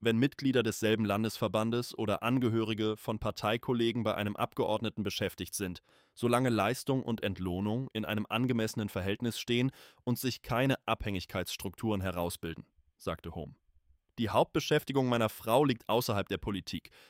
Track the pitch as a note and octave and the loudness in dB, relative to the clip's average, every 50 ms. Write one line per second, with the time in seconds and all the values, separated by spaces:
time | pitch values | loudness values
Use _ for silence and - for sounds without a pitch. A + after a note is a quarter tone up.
0 | G#2+ A#2 A2+ A2+ C3 C#3 - - C3 C3+ B2 B2 A2+ A2+ - - A2 G#2+ A2 A2 | 0 2 4 4 2 2 0 0 0 2 2 4 2 2 0 0 2 2 4 4
1 | A2 G2+ G2 G#2+ A2 G#2+ - - A#2 G2 G2+ G#2+ A2 A#2 A#2 A#2+ A#2+ - - - | 4 2 2 2 0 -2 -2 -2 0 2 2 2 2 2 0 -2 -2 -4 -4 -4
2 | A2 G#2 G2 D#2 A2 A#2 B2+ C3 B2 A2 A2+ A2+ A2 G#2+ A2 G#2 G#2+ G#2+ G#2+ - | -2 0 0 0 2 2 2 4 4 4 4 2 2 0 0 0 0 0 0 -2
3 | - - A2 G#2 - G#2+ - - - G#2 A2+ A#2+ - - B2+ A#2 A#2 A#2 - B2 | -4 -6 -6 -2 -4 -4 -4 0 0 0 0 0 0 -2 0 2 2 2 2 0
4 | G#2+ G#2+ G2+ - G#2 G#2 G2+ - A2+ - - - G#2+ E2+ G#2+ G#2+ G#2+ G#2 - A2 | 0 0 0 0 -2 -4 -2 -2 -4 -4 -2 -2 0 0 0 0 -2 -4 -4 -2
5 | G2 G2 - - G#2 F#2 - - F2+ - - - G2 F2+ F2 - - _ _ _ | -4 -4 -2 -2 -4 -4 -4 -6 -8 -8 -6 -6 -6 -6 -6 -10 -14 _ _ _
6 | _ _ _ - A#2 A#2+ A#2+ B2 C3 B2+ A#2 G#2 G2 A2 B2 - - - C3 C3 | _ _ _ -2 0 2 4 4 4 4 4 4 2 2 0 -2 -2 0 0 0
7 | - B2 A2+ G#2 - G#2 F2+ F2 F#2 F#2 F2 F#2 G2+ G#2 A2 B2+ C3+ C3 - A2+ | 0 -2 -2 -2 -2 -4 -2 -2 -2 -2 0 0 0 0 0 -2 -4 -4 -6 -4
8 | - F2 G#2+ G#2+ G#2 - G#2+ A#2 B2+ B2 B2+ A2+ A2 A2 - A#2 G#2+ G#2 - G2 | -4 -2 -2 -2 -2 -2 0 0 2 2 2 0 0 0 -2 -4 -4 -2 -4 -2
9 | F2+ G2 G#2 - B2 A#2 - - - - A#2+ A#2+ B2+ C3+ - - - - - - | -2 -2 -2 -2 -2 -4 -4 -4 -2 0 2 2 2 0 -2 -6 -16 -20 -20 -8
10 | _ B2 A#2+ - - B2+ - - - - A#2 A#2+ C3+ C3+ C3 - _ - A2+ - | _ -4 -2 -2 -2 -4 -4 -4 -4 -2 0 2 2 2 2 0 _ -2 -2 -2
11 | - A2 G2+ F2+ - - - F#2+ F2 - - - - G2 - - - A2 G#2 G2 | -2 -4 -4 -4 -6 -4 -4 -4 -4 -4 -8 -8 -8 -10 -8 -4 -2 0 0 0
12 | F#2+ F#2 E2+ F2+ E2+ F2 - - - E2 D#2+ - - _ _ _ _ _ _ _ | -2 -2 -2 -2 -2 -4 -4 -6 -8 -8 -8 -10 -14 _ _ _ _ _ _ _
13 | - F#2+ E2 - - E2+ - F2+ D2 - - _ _ _ _ _ _ _ _ _ | -8 -6 -6 -6 -10 -12 -10 -10 -12 -12 -14 _ _ _ _ _ _ _ _ _
14 | _ _ _ - A2+ G2 G2+ B2 E3+ - - D#3+ - - D3+ D3+ - - C3+ C#3 | _ _ _ -4 -2 2 2 2 2 2 0 -2 0 2 2 2 2 2 0 2
15 | C3 B2 A#2+ A#2 A2 G#2+ - - - A2 A2+ C3+ D3+ C3+ A#2+ - - - A2 A#2+ | 2 4 4 2 2 0 0 -6 -2 2 4 4 6 4 2 0 0 0 0 2
16 | - - G#2+ G2+ F#2 - G2+ E2+ - A2 G2+ F2+ - - - E2 - - - - | 2 2 0 -2 0 -2 -4 -4 -2 -4 -4 -4 -6 -6 -8 -8 -10 -12 -20 -20
17 | - | -20